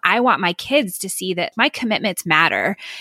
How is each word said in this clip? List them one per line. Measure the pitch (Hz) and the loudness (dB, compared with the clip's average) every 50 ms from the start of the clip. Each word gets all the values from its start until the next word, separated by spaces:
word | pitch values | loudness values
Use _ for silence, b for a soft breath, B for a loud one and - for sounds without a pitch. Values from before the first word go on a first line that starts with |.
| - | 0
I | 180 196 233 | 2 2 4
want | 240 254 185 135 | 4 4 2 4
my | 196 175 175 | 2 -2 -2
kids | - - - 269 302 247 180 - - | -2 -4 0 0 0 0 0 -6 -8
to | - 185 | -8 -8
see | - - 185 185 175 | -8 -6 -4 -4 -2
that | 175 170 - - | -2 -4 -4 0
my | 220 240 294 | 0 0 0
commitments | - - 254 214 214 - 202 202 180 - - | 0 -2 -4 -2 -2 -2 -2 -4 -4 -4 -2
matter | - 151 156 165 160 - - - - 196 B B B B B | 2 4 4 4 4 2 0 -2 -2 -4 B B B B B